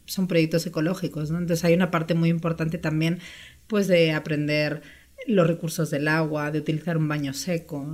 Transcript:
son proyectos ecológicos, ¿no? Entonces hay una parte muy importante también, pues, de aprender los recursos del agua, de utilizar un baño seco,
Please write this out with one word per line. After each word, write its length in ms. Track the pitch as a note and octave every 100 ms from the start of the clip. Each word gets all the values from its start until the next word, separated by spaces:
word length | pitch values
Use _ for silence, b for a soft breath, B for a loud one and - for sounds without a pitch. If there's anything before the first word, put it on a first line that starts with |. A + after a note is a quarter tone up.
| -
son 200 | - F#3
proyectos 400 | E3+ D#3+ E3 F3
ecológicos, 640 | E3 D#3 F#3 E3 D#3+ D3+
¿no? 80 | E3
Entonces 260 | F3 E3
hay 100 | E3+
una 160 | E3+ F3+
parte 220 | E3+ D#3+
muy 140 | E3 E3
importante 480 | E3 E3 D#3+ D#3+ E3
también, 420 | D#3+ D#3 D#3+ F3 B B B B -
pues, 180 | G#3 F#3+
de 260 | F3 D#3+
aprender 720 | D#3 D#3 D3 D3 D3+ D3+ D3+ B B B - B4+
los 180 | G3+ E3
recursos 440 | E3+ E3 - D#3
del 180 | C#3+ D3+
agua, 420 | D#3 D#3 D3+ D3
de 80 | D3+
utilizar 380 | D3+ D#3 E3+ E3
un 100 | D#3
baño 240 | D3+ C#3
seco, 520 | C3+ - E3+ E3 D3 C#3+